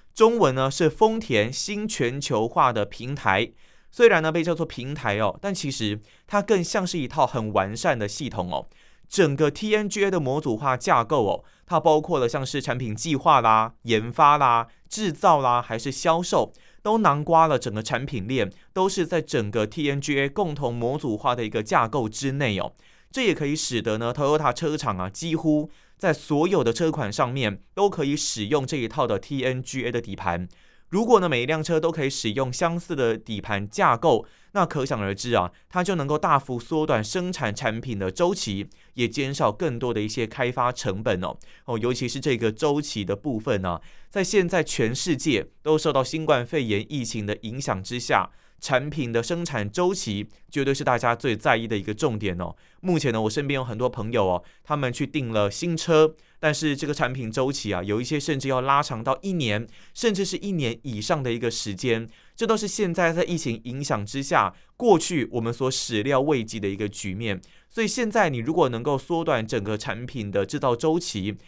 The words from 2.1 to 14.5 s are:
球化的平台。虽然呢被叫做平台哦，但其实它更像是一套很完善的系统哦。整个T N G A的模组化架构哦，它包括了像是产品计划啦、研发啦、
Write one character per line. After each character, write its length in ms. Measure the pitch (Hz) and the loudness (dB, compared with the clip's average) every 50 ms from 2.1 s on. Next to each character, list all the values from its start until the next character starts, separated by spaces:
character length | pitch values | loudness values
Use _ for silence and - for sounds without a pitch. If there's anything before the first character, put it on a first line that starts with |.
| 131 143 | -2 -4
球 260 | - - 135 107 113 | -4 -2 0 0 0
化 260 | 120 - 175 143 127 | 0 2 4 2 4
的 120 | 113 110 101 | 4 0 -4
平 320 | - - - 117 127 143 | -4 -6 -12 -10 -8 -8
台。 340 | 143 - 107 95 101 120 - - - - _ _ - _ - | -2 2 2 4 4 2 0 -4 -20 -20 _ _ -20 _ -12
虽 180 | - - 240 233 | 2 6 8 8
然 140 | 196 160 | 8 8
呢 80 | 156 160 | 4 2
被 140 | 156 170 160 | 2 2 2
叫 100 | 175 165 | 0 0
做 100 | 156 160 | -2 -2
平 300 | - - 131 120 135 147 | -6 -6 -10 -8 -8 -8
台 240 | 139 - 110 101 107 | -4 -2 0 0 2
哦， 180 | 110 98 - - | 2 0 0 -2
但 100 | - 202 | -6 -4
其 160 | 190 - - 139 | -4 -2 -4 -4
实 320 | 120 - 110 104 104 107 - _ _ _ _ - | -2 -2 -2 -2 -2 -4 -8 _ _ _ _ -2
它 120 | - 202 | 0 0
更 220 | 202 - 214 185 | 2 4 2 2
像 240 | 170 - - 208 180 | 2 0 -2 -2 -2
是 100 | 175 - | 0 -2
一 120 | 170 131 - | -4 -4 -4
套 180 | - 156 135 | 2 2 2
很 260 | - - 123 110 107 | 2 2 -2 -2 0
完 240 | 101 104 95 98 110 | 2 0 0 0 -2
善 220 | 117 - 175 139 117 | -2 0 0 0 0
的 80 | 104 | -2
系 240 | 104 - - - 117 | -4 -4 -6 -6 -6
统 220 | - 104 87 90 | -4 -4 -4 -2
哦。 160 | 76 64 - - _ _ _ - _ _ - - | -4 -6 -6 -8 _ _ _ -20 _ _ -18 -6
整 260 | - 202 175 143 139 | 2 4 4 4 4
个 160 | 139 156 147 | 2 2 0
T 240 | 143 - 214 214 214 | 0 -2 -2 0 2
N 140 | 214 208 196 | 2 0 -2
G 160 | - 208 196 | 0 0 0
A 60 | 196 | 2
的 100 | 185 170 | 2 0
模 200 | 143 127 135 156 | 0 0 -2 -2
组 160 | 147 139 110 | 0 -2 -2
化 200 | 110 143 135 127 | 0 0 -2 -2
架 260 | 123 - 196 160 123 | 0 2 4 4 4
构 240 | 113 110 156 135 107 | 4 2 2 2 2
哦， 180 | 95 90 - - - _ _ _ | 2 0 -2 -6 -12 _ _ _
它 140 | - 175 156 | -2 -2 2
包 200 | 160 170 151 156 | 4 6 4 4
括 200 | 151 - 170 139 | 2 0 0 0
了 80 | 123 117 | 2 0
像 180 | - 139 131 | 0 -2 -4
是 160 | - - 139 | -4 -4 -4
产 160 | 131 143 120 - | -2 -2 -4 -4
品 160 | 123 107 104 | -2 -6 -4
计 220 | - - 160 143 | -4 -2 -2 -2
划 240 | 127 - 170 147 131 | 2 4 6 6 6
啦、 340 | 113 113 110 110 110 117 - - | 8 8 6 6 6 2 -4 -10
研 280 | - 117 113 107 113 120 | -2 2 2 2 2 0
发 280 | 120 - 151 143 147 147 | 4 6 8 8 8 8
啦、 300 | 139 123 | 6 6